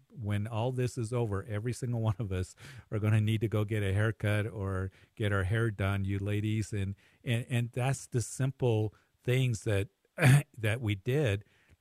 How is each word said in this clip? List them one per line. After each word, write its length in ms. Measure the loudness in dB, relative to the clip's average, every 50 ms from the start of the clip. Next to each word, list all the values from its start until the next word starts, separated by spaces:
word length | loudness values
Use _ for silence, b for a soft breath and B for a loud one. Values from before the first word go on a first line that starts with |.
| -18 _
when 360 | -12 -8 -4 -2 -2 -2 -2
all 260 | -2 -2 -2 -2 0
this 260 | 0 0 -2 -2 -2 -4
is 160 | -4 -2 0
over, 320 | 0 0 0 -2 -4 -4 -4
every 240 | -6 -4 -4 -4 -4
single 280 | -4 -4 -4 -2 0
one 140 | 0 0 0 0
of 120 | -2 -2
us 220 | -2 -2 -2 -4 -6 B B B B B B B
are 80 | -4 0
gonna 220 | 2 4 4 4
need 200 | 4 4 2 0
to 60 | 0 0
go 160 | 0 0 0
get 180 | 0 -2 0
a 120 | 0 2 2
haircut 520 | 2 2 0 0 0 0 0 2 0 0
or 460 | -2 -4 -6 -4 -4 -2 -2 -4 -4 B B B B _
get 160 | -4 -2 0
our 140 | 2 2 2
hair 260 | 2 0 0 0 0
done, 340 | 0 0 0 0 0 0 -2
you 140 | -2 -2 -2
ladies. 520 | -2 -2 -2 -2 0 0 0 -2 -2 -2 -4
And, 200 | -4 -4 -4 -6 b b b b b -4
and, 220 | -2 -2 -2 -2 -2
and 200 | -2 -2 -2 -2 -2
that's 320 | -2 -2 -2 -2 -4 -6
the 160 | -4 -4 -2
simple 720 | -2 -2 -4 -4 -4 -4 -2 0 0 2 2 2 0 -2 b b b b b _ -4
things 400 | -2 0 2 2 0 -2 -2 -2
that, 240 | 0 0 0 0 -2 -8 _ _ _ _ 4
<clears throat> 280 | 6 8 8 8 6 2 -4 -4
that 220 | -2 -2 -2 0
we 140 | 0 -2 -2
did 480 | -2 -2 0 0 2 2 2 2 0 b b b b b b b b